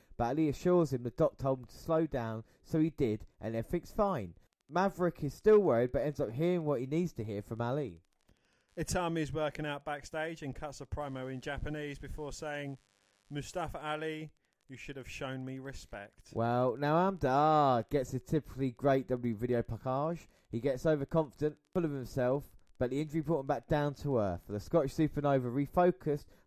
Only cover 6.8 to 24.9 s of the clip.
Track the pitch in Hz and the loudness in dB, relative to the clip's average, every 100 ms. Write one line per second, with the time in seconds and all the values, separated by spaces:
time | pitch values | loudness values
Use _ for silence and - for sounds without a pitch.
6.8 | 131 156 180 - 110 101 - 113 117 139 | -2 -2 -2 -4 -6 -6 -6 -4 -2 -2
7.8 | 127 82 _ _ _ _ _ _ _ - | -4 -10 _ _ _ _ _ _ _ -8
8.8 | 165 180 170 165 147 156 151 - 151 143 | -2 -2 0 0 -2 -2 -2 -2 -6 -6
9.8 | 151 147 139 160 160 165 143 - 151 131 | -6 -8 -6 -6 -6 -6 -8 -8 -10 -10
10.8 | 139 - 143 131 131 131 147 139 147 151 | -10 -8 -6 -6 -8 -8 -8 -6 -6 -6
11.8 | 147 139 143 - 147 127 156 147 143 135 | -8 -10 -10 -10 -10 -8 -8 -8 -8 -12
12.8 | 101 101 101 _ - 147 - 180 156 151 | _ _ _ _ -10 -8 -6 -6 -6 -4
13.8 | 151 151 156 156 156 - _ _ - 127 | -2 0 0 -2 -8 -14 _ _ -18 -14
14.8 | - 135 123 - 135 131 131 131 135 135 | -12 -10 -10 -6 -4 -4 -6 -8 -10 -12
15.8 | - 104 101 _ - - 117 123 127 120 | -12 -12 -12 _ -6 0 2 4 2 2
16.8 | 143 160 190 190 131 135 151 156 139 120 | 4 4 4 2 2 4 6 6 6 4
17.8 | 110 143 127 131 - 160 - 127 135 120 | 2 0 0 -6 -2 -2 -2 -4 -4 0
18.8 | 139 135 - 127 120 104 120 123 113 110 | 4 4 2 -2 0 -2 0 0 0 -4
19.8 | 131 131 156 170 - _ _ 120 127 127 | -4 -2 -2 -4 -10 _ _ -4 -2 0
20.8 | 160 151 135 160 151 - 151 147 _ 180 | 2 2 2 0 -2 -2 -4 -4 _ -2
21.8 | 160 139 120 139 123 139 - - _ - | -2 -2 -4 0 0 0 -4 -18 _ -4
22.8 | 123 135 156 156 147 160 135 131 - 151 | -2 -2 -2 -2 0 0 0 -4 0 0
23.8 | 147 139 147 127 101 85 - 104 - 170 | 0 -2 0 2 0 -2 -6 -8 0 0
24.8 | 139 | 2